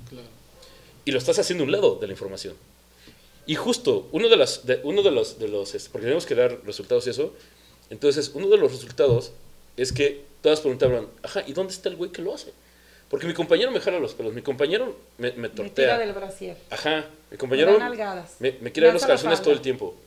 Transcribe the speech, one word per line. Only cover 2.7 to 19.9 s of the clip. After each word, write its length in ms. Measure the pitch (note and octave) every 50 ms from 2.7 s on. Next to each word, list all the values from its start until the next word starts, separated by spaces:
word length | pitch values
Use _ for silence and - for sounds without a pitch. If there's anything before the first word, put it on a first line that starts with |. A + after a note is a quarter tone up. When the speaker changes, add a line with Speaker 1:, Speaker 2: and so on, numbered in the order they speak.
| _ _ _ _ _ _ - - - _ _ _ - - - -
Speaker 2:
Y 60 | D#3
justo, 540 | - - B3 A#3 - - C#3+ A2+ G2 - -
uno 180 | D3+ D#3+ A3+ A3+
de 80 | A3+
las, 300 | F3 C3 A#2+ - - -
de, 140 | B2 B2+ B2+
uno 200 | C3+ D3 F#3 G3+
de 100 | G3 F#3+
los, 260 | C#3+ A#2 G#2+ - - -
de 80 | A2+
los, 260 | G#2 G#2 G2+ G2 - -
este, 120 | G2+ - -
porque 160 | - A2 G#2+
tenemos 200 | A#2+ C#3+ E3+ E3+
que 80 | - -
dar 260 | - B2 B2 B2 - -
resultados 420 | G#2 - - C3 - B2 A#2+ A#2+
y 40 | B2
eso, 220 | G#2+ B2 D3+ - - - - - _ _ _ _ _ _ _ _
entonces 420 | A2+ - C#3+ C#3+ C3+ D3+ C#3 - -
uno 140 | D#3+ G3 G3
de 80 | G#3+ G3+
los 140 | D#3 B2+
resultados 580 | B2+ B2+ - - - - D3 C3+ A#2 A2 - - - - - - - - - - -
es 160 | - B2+ B2+
que 300 | B2+ C3 C#3+ C#3 C#3+ - - - - -
todas 180 | - D3+ D3+ D3+
preguntaban, 460 | - C#3 B2 B2 D3 B2+ B2+ A#2 G#2+ - - -
"Ajá, 220 | - - - G3+ -
¿y 60 | C3+
dónde 200 | C3+ F3 F#3+ F#3
está 160 | F#3 - - F#3
el 60 | F3
güey 160 | E3 F3 -
que 120 | - -
lo 120 | E3+ G3 C#4+
hace? 180 | - - - - _ _ _ _ _ _ _ - - _ _
Porque 200 | C#3 - - E3+
mi 60 | D#3+
compañero 360 | E3+ D#3 - E3+ F3 A#3 C4
me 80 | A#3+ F3+
jala 220 | - G3 F3+ E3+
los 140 | C3+ G#2+ -
pelos, 200 | - A#2 A2 A2+
mi 80 | A#2+
compañero 540 | - C#3+ B2+ B2+ D3 D3+ F#3 A3+ B3+ A#3 - - - _ _ -
me, 120 | A#2+ B2
me 120 | - A#2+
Speaker 3:
Me 60 | A#2 G#2+
Speaker 2:
tortea". 340 | - G#2+ G2+ G2+ - C#3 C3 - A#3+
Speaker 3:
tira 40 | A#3
del 140 | A3+ G#3
brasier. 440 | G3 G3 G3 F#3+ - - F#3+ F3+ E3+ - - -
Speaker 2:
Ajá, 320 | - - - D3+ D#3 D#3 D3+ - - - _ _
mi 20 |
Speaker 3:
Me 40 | G#2 -
Speaker 2:
compañero 340 | C3 B2 C3 C3+ D#3+ F#3 G#3
Speaker 3:
da 40 | A3
nalgadas. 540 | A#3+ B3 B3 G#3+ G#3+ G3+ F#3+ F3+ E3+ - - -
Speaker 2:
me, 160 | A#2+ C3+ C3 C3
me 120 | A#2+ A#2+
quiere 160 | - D#3 D#3+ E3
Speaker 3:
Me 60 | E3+
Speaker 2:
los 80 | E3+ F3+
Speaker 3:
alza 20 |
la 80 | F3 C#3
Speaker 2:
calzones 240 | B2 - D#3+ E3 D#3
todo 80 | - D#3
el 60 | C#3+ B2+
Speaker 3:
falda. 40 |
Speaker 2:
tiempo. 320 | B2+ C3 B2 G#2+ G#2+ F2+